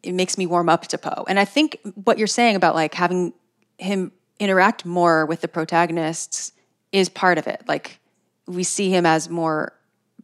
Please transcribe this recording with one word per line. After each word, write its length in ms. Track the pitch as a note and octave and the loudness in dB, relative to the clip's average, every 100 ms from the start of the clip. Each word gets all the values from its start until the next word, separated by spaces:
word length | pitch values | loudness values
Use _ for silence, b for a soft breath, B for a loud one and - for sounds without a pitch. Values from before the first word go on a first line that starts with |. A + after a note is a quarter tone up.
it 120 | - | -8
makes 240 | F3+ F#3 - | -4 -4 -2
me 80 | F3+ | -2
warm 220 | F3 E3+ | 0 2
up 180 | E3 - | 0 0
to 100 | F3+ | -8
Poe. 280 | D#3 - - | -6 -8 -2
And 120 | G3 | 0
I 60 | G3 | 0
think 340 | C#4+ D4+ - G3+ G3+ | 2 0 -2 -14 -4
what 140 | G3+ A3 | 0 2
you're 100 | G#3+ | 0
saying 280 | - A#3+ G3 | 2 2 4
about, 200 | F3 E3 | 2 2
like, 180 | D3+ | -2
having 400 | - F3 F3+ F3 - _ _ _ _ | 0 0 0 -2 -6 _ _ _ _
him 340 | F#3 G3 F3+ - _ _ | -6 -4 -4 -10 _ _
interact 460 | G3+ F#3+ G3 A3+ F3 | 0 4 4 2 -4
more 400 | F3 F3 D#3+ D#3 | 2 4 4 2
with 160 | E3 | -2
the 60 | E3+ | -4
protagonists 1040 | E3+ D#3+ E3+ E3+ E3 D#3+ D#3+ - - - - _ _ _ | -6 0 2 2 0 -4 -6 -8 -10 -10 -14 _ _ _
is 160 | G3 F#3 | 0 0
part 280 | - F#3 E3 | 2 2 2
of 100 | - | -2
it. 160 | - - | -8 -6
Like, 320 | D3+ - - _ _ _ _ - | -6 -6 -18 _ _ _ _ -10
we 180 | F3+ | -6
see 260 | F3+ - F#3+ | -4 -2 0
him 160 | F#3 E3+ | 2 4
as 240 | D#3+ E3 | 2 0
more 440 | E3+ D#3+ D#3 - - _ _ _ - | -4 -2 -2 -6 -10 _ _ _ -20